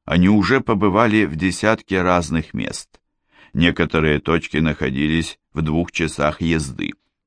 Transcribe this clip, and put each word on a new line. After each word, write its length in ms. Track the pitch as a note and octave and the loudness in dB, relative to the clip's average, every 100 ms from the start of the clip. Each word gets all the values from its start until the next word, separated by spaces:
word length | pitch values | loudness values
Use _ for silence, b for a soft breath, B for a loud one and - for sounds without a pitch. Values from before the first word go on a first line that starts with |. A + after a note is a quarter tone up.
они 240 | - E2+ F#2 | -2 2 4
уже 320 | G#2 F#2 C3 | 4 4 0
побывали 640 | - G#2 G2+ G2 A#2 G#2+ | 0 0 2 2 2 2
в 120 | F2 D#2 | 0 0
десятке 680 | F#2+ F2 G#2 A2 - F#2+ | -2 0 0 0 -2 0
разных 500 | F2+ F2+ D#2 D#2+ - | 2 2 0 -4 -4
мест. 480 | - - - - _ _ _ b b b | -8 -8 -12 -16 _ _ _ b b b
Некоторые 680 | - E2+ D2+ E2 D#2+ D#2 D2 | 0 2 2 0 0 2 0
точки 380 | - E2 - D2+ | 0 -2 0 -2
находились 800 | D#2+ D2+ C2+ C2 D2+ E2 D#2 - _ D2+ | -2 -2 -4 -2 0 0 -2 -10 _ -6
в 40 | |
двух 280 | D#2 D#2 F2 | -2 -2 -2
часах 500 | - D#2 - D2 - | -4 -4 -2 -2 -2
езды. 520 | E2 D#2+ C#2 G1+ G1+ - _ _ | -2 -2 -4 -8 -10 -12 _ _